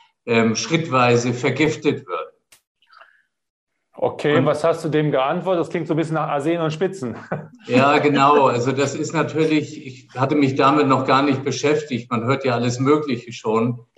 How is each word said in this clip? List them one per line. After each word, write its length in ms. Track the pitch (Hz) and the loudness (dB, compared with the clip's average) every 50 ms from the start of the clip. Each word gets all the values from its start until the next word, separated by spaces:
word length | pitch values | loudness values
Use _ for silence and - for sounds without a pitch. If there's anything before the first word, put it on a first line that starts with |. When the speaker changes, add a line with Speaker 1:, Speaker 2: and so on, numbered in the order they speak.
| _ _ _ _ _ | _ _ _ _ _
Speaker 1:
ähm, 320 | - 117 113 113 113 110 | 0 2 2 2 2 0
schrittweise 760 | - - - 165 160 - - 127 131 123 120 120 117 120 127 120 | -2 -2 -2 -2 -2 0 0 0 2 4 4 4 2 2 0 -2
vergiftet 720 | - - 135 123 - 160 - - - - 147 117 95 - | -2 -2 -2 0 0 0 0 0 -2 -2 -2 -2 -4 -6
wird. 260 | 92 87 78 - - - _ _ _ - _ _ _ _ _ _ _ _ - - _ _ _ _ _ _ _ _ _ _ _ _ _ _ _ _ _ _ - | -8 -8 -8 -8 -10 -16 _ _ _ -20 _ _ _ _ _ _ _ _ -20 -20 _ _ _ _ _ _ _ _ _ _ _ _ _ _ _ _ _ _ -4
Speaker 2:
Okay, 360 | - 123 - - - 151 147 | -4 -4 -4 -2 0 2 2
Speaker 1:
Und 100 | 156 139 | 2 2
Speaker 2:
was 160 | 147 143 - | 2 0 0
hast 220 | - 165 165 165 - | 0 0 0 -2 -2
du 40 | 156 | -2
dem 220 | 147 151 156 151 | 0 0 0 2
geantwortet? 520 | 143 131 131 139 165 180 160 190 185 170 | 0 0 0 0 -2 -2 -2 -2 -2 -2
Das 80 | 151 - | -2 -2
klingt 180 | - 175 156 160 | -4 -4 -4 -2
so 60 | 165 | -2
ein 20 | |
bisschen 180 | 151 165 156 156 | -2 -2 -2 -2
nach 140 | 156 147 - | -4 -2 -2
Arsen 300 | 143 143 135 160 170 170 | -2 -2 0 0 0 0
und 140 | 160 160 | -2 -2
Spitzen. 440 | 156 156 190 185 190 - - 117 110 - - - | -2 -2 -4 -4 -4 -6 -8 -8 -8 -10 -10 -10
<laughs> 200 | - - - - - - - | -10 -10 -10 -14 -20 -16 -4
Speaker 1:
Ja, 320 | - 123 127 135 143 147 147 | 0 2 4 4 4 4 4
genau. 480 | 143 147 139 143 139 143 147 147 135 | 4 2 4 4 4 6 6 6 4
Also 240 | 127 120 120 123 135 | 4 2 2 0 0
das 240 | 139 135 143 127 135 | 0 0 0 -2 -2
ist 180 | 151 151 - | -4 -6 -4
natürlich, 720 | - 156 143 120 135 156 160 151 156 151 131 - - 151 135 | -2 -2 -2 -2 0 0 0 2 2 0 -2 -4 -10 -14 -16
ich 240 | 131 - - - _ - | -16 -18 -18 -20 _ -6
hatte 220 | 127 135 139 151 | -4 -2 0 2
mich 180 | 147 139 131 - | 2 2 2 2
damit 320 | 143 139 135 147 151 143 | 2 2 4 4 4 4
noch 180 | 135 131 127 131 | 4 2 2 2
gar 180 | - 131 135 | 2 2 2
nicht 200 | 143 147 131 123 | 2 2 0 -2
beschäftigt. 640 | - - 120 - - 143 151 151 - - - - - - | -2 -4 -4 -2 0 0 0 0 -2 -4 -6 -8 -6 -6
Man 140 | 123 113 | -4 -2
hört 220 | 107 123 135 131 - | 0 0 -2 0 0
ja 100 | 127 120 | -2 0
alles 240 | 120 120 120 - 117 | 0 0 -2 -2 0
Mögliche 540 | 135 135 151 156 151 143 120 - - - | 2 2 2 2 0 -2 -6 -6 -8 -12
schon. 480 | - - - 113 110 113 120 127 123 - - _ _ | -14 -8 -4 -2 0 0 0 0 -2 -6 -12 _ _